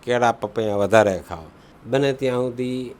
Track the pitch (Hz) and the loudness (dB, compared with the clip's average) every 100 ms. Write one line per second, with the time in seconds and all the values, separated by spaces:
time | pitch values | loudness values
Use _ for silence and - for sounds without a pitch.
0 | - 120 120 113 107 - 110 101 98 110 | -2 2 2 0 -4 -4 -2 0 4 6
1 | 101 90 - 82 80 - - - 117 135 | 6 2 -8 -16 -16 -20 -20 -18 -4 0
2 | 139 131 131 123 127 120 127 127 123 | 0 0 -2 -2 -2 -4 -6 -6 -8